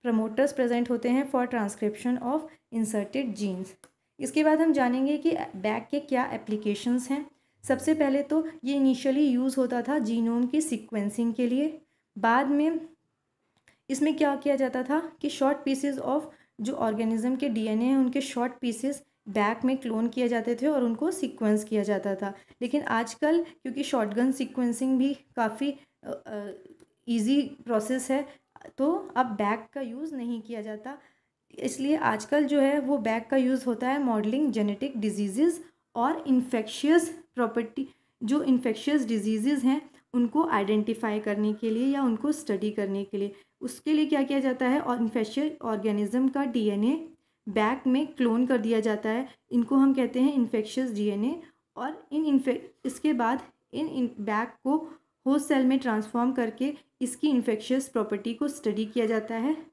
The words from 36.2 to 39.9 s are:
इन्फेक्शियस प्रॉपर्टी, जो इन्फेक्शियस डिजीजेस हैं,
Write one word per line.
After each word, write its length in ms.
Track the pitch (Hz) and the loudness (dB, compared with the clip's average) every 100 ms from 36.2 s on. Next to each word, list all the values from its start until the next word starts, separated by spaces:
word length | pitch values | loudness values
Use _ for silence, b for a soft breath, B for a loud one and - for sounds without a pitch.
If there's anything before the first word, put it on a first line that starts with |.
| 285 | 2
इन्फेक्शियस 840 | 254 247 240 214 - 285 330 330 - - - | 2 2 -2 -2 -2 4 4 4 -10 -12 -4
प्रॉपर्टी, 520 | 226 233 226 - 269 B B _ | -2 -2 -4 -8 -10 B B _
जो 200 | 214 294 | 0 0
इन्फेक्शियस 600 | 269 247 247 220 - 294 226 | 4 2 2 -2 0 0 2
डिजीजेस 580 | 226 208 220 240 285 | 0 0 0 2 2
हैं, 260 | 247 285 - | 2 0 -4